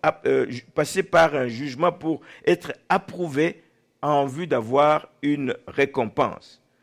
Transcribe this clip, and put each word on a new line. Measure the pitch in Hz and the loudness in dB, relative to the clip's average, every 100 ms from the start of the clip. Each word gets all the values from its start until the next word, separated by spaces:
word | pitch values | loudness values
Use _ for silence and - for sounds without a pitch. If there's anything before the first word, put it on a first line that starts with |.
| 156 - - | -2 0 0
euh, | 135 127 | 0 0
ju-, | 120 - - | -6 -8 -4
passés | 151 185 | -2 -2
par | 180 175 160 143 | 2 4 4 2
un | 123 | -4
jugement | 117 143 127 175 | -4 -8 -2 -2
pour | 175 156 151 - - - | -2 -4 -6 -8 -4 0
être | 175 - - - | 0 -2 -10 -2
approuvés | 185 - 175 170 139 160 - _ _ _ - | -2 -2 -8 -4 0 0 -2 _ _ _ -6
en | 143 147 139 | 0 2 0
vue | 135 175 | -4 -2
d'avoir | 131 113 135 147 151 - - | -2 0 4 4 2 -2 -6
une | 147 143 127 - - | -2 -2 -2 -6 -6
récompense. | - 139 135 110 - 120 - - - _ _ | 0 0 0 -4 0 -2 -4 -18 -20 _ _